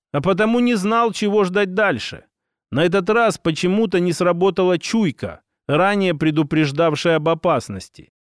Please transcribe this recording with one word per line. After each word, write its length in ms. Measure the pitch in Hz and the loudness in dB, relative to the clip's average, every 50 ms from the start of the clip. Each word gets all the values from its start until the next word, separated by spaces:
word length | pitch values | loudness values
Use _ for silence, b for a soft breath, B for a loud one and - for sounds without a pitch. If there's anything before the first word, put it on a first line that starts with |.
| _ _ | _ _
а 100 | - 143 | -4 -2
потому 380 | 139 185 190 175 214 220 233 247 | 0 0 0 2 2 2 2 2
не 160 | 240 247 240 | 2 2 0
знал, 360 | 196 180 208 226 233 233 226 | 0 0 0 0 0 0 0
чего 320 | 180 - 214 202 202 214 196 | -2 -2 -2 0 2 2 0
ждать 300 | 180 185 202 202 185 185 | 2 0 -2 -2 -2 0
дальше. 520 | 214 214 190 143 104 - - - - - _ _ _ _ _ _ _ _ - | 0 0 0 0 -2 -6 -10 -14 -16 -18 _ _ _ _ _ _ _ _ -6
На 120 | - 139 170 | -2 0 0
этот 260 | 180 180 196 180 208 | 2 2 0 0 0
раз 300 | 214 233 233 214 - - | 2 2 2 2 0 -2
почему-то 600 | - 170 156 - - 180 190 214 226 190 - 180 | -2 -4 -2 -2 0 0 0 0 0 0 0 0
не 140 | 175 180 165 | 0 0 0
сработала 640 | - 180 180 175 170 185 196 170 190 185 180 180 | 0 0 0 2 2 2 0 2 2 2 2 0
чуйка, 640 | 165 - - - 226 214 151 - - - 90 78 - _ _ _ _ _ | 0 -2 -2 0 0 0 0 -2 -4 -8 -12 -12 -14 _ _ _ _ _
ранее 460 | - 139 160 185 202 208 202 190 180 165 | -2 0 2 2 2 2 2 0 0 0
предупреждавшая 1000 | 143 156 160 147 156 156 143 160 156 156 139 139 151 170 165 147 - - 170 160 | 0 0 0 0 0 -2 0 0 0 0 0 0 0 0 0 0 0 0 0 0
об 120 | 156 147 160 | 0 0 -2
опасности. 800 | 165 156 - 175 151 120 - - 101 92 - - _ - - _ _ _ | -2 0 0 0 0 -2 -2 -6 -10 -12 -14 -16 _ -20 -20 _ _ _